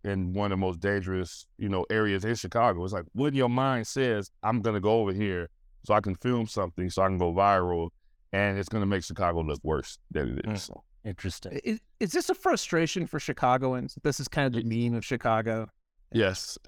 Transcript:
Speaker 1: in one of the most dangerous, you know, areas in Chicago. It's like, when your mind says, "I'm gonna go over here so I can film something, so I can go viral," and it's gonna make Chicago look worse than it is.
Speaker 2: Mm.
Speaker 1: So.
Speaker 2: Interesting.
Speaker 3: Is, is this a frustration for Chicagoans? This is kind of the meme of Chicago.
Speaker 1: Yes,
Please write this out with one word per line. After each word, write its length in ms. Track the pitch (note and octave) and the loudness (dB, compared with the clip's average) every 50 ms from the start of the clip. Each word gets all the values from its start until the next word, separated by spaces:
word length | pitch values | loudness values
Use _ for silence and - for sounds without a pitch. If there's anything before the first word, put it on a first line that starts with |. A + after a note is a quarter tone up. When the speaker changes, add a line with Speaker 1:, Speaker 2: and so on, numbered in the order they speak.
Speaker 1:
in 300 | - G#2 G2 F#2+ F#2 F2+ | -6 -4 -2 -2 -2 -2
one 140 | F#2 G2+ G#2 G2+ | -2 -2 0 0
of 80 | F#2+ F#2+ | 0 0
the 20 | G2 | 0
most 140 | F#2 F2 E2+ | 0 -2 -2
dangerous, 640 | F#2 G2+ G2+ G2+ F2+ F#2+ F#2+ F#2 F2+ - - - - _ _ | -2 0 0 0 -2 -2 -4 -4 -4 -6 -8 -16 -20 _ _
you 120 | - A2 G2+ | -6 -4 -2
know, 180 | G2 F2+ - - | -2 -2 0 0
areas 360 | G#2+ A2 G#2+ G#2 G2 F#2+ F#2 | 2 2 2 2 2 0 0
in 100 | A2 A#2 | -2 -2
Chicago. 480 | - - F2 - A#2+ A#2 A#2 F#2 E2+ F2+ | -2 -4 -2 0 2 4 4 2 0 -2
It's 80 | F#2+ | -4
like, 120 | G#2 F2+ D#2+ - | -4 -6 -8 -6
when 200 | - A2 C#3 D3+ | -4 -2 0 0
your 160 | C#3 C3+ B2+ A#2+ | 2 2 2 2
mind 380 | A#2+ C3 C3+ C3+ C3 A#2 G#2+ | 2 2 2 2 0 -2 -2
says, 440 | - - C3+ C3 B2 A2 G#2 F#2+ - _ _ | -4 -2 0 0 2 2 0 -2 -6 _ _
"I'm 180 | - A2 A#2+ A#2 | -2 0 0 0
gonna 200 | G2 A2+ G#2 G2+ | 2 0 0 2
go 200 | F#2 G#2 A2+ A#2 | 4 4 4 4
over 120 | G#2+ G2 | 4 2
here 360 | F#2 G2+ G#2+ G2 F#2 F2 E2 - _ _ _ - - - - | 0 0 0 -2 -2 -4 -6 -8 _ _ _ -20 -20 -8 0
so 100 | - G#2 | 2 2
I 60 | G#2+ | 4
can 160 | G2+ G2+ F#2 | 4 0 -4
film 300 | - - B2 B2 A#2 A2 G#2+ | -2 0 0 0 0 0 -2
something, 420 | - G#2+ F#2+ F2 - - F2+ F2 | -2 -2 -4 -2 -2 -4 -4 -2
so 120 | - F#2+ | 2 2
I 40 | F#2+ | 2
can 100 | F#2+ F#2+ F2 | 2 4 2
go 140 | F2+ E2+ | 2 2
viral," 580 | E2+ F#2+ G2+ G2+ G2 F#2 F2+ F2+ F2 E2+ E2 E2 - _ _ _ _ _ _ - | 4 4 6 6 6 6 4 2 0 0 -2 -4 -8 _ _ _ _ _ _ -4
and 260 | - G2 G2+ G2+ G2 G2+ | 0 0 2 2 0 -2
it's 100 | F#2+ - | -4 -2
gonna 180 | A2+ G#2+ G2+ | -2 -2 0
make 180 | G2 G2+ F#2 - | 0 0 0 -2
Chicago 360 | - D#2 G2+ F#2+ E2+ E2+ E2+ | -4 -4 0 0 0 2 0
look 200 | D#2+ D#2 C#2+ C2 | 0 -2 -4 -4
worse 360 | - D2+ D#2 C#2 - - - - _ - | -2 -2 -2 -2 -2 -6 -12 -18 _ -6
than 260 | - D#2 C#2 A1 B1+ - | -4 -2 -2 -2 -2 -4
it 80 | - G#2+ | -4 -4
is. 40 | |
Speaker 2:
Mm. 60 | G#2+ G2 | -4 -6
Speaker 1:
So. 240 | - - - - - _ _ - - | -8 -10 -14 -18 -20 _ _ -14 -10
Speaker 2:
Interesting. 540 | G#2+ F2 - - F#2 - - - F#2 F2 C#3+ - | -10 -10 -6 -6 -8 -8 -8 -10 -10 -10 -6 -4
Speaker 3:
Is, 160 | - A3 A3+ _ _ _ - | -4 -4 -4 _ _ _ -4
is 120 | A3+ E3+ | -4 -2
this 160 | - F4 - - | 0 -2 0 -2
a 60 | - | -2
frustration 720 | - - F#4+ D4 - - - F3+ D#3+ E3 D3+ - F#3 E3 | 0 0 0 0 0 0 0 0 0 0 0 -2 -4 -6
for 120 | - - D3 | -4 -6 -6
Chicagoans? 760 | - - C3+ - - B2 B2+ B2+ C3 C3 B2+ B2 - C#3 - - | -6 -6 -4 0 2 2 4 4 2 0 -2 -2 -4 -8 -8 -4
This 180 | - D3 C3 - | -2 -2 -2 -2
is 80 | C#3 - | -4 -4
kind 180 | - D3+ C#3 C3 A#2+ | 0 0 0 2 2
of 80 | A#2 | 0
the 260 | A#2 A#2 A2+ A#2 A#2+ A#2+ | 0 0 0 2 2 2
meme 80 | A#2 | 0
of 80 | A#2 - | -2 -2
Chicago. 640 | - C3 A2+ - A#2+ A2 A2 A2 A2+ A2 A2+ A2 - _ _ _ _ _ _ _ - | -2 -4 0 2 2 2 2 2 0 -2 -4 -4 -8 _ _ _ _ _ _ _ -2
Speaker 1:
Yes, 460 | - A2+ G#2 F#2+ F#2+ - - - - - _ | 2 4 4 4 2 0 -6 -10 -12 -14 _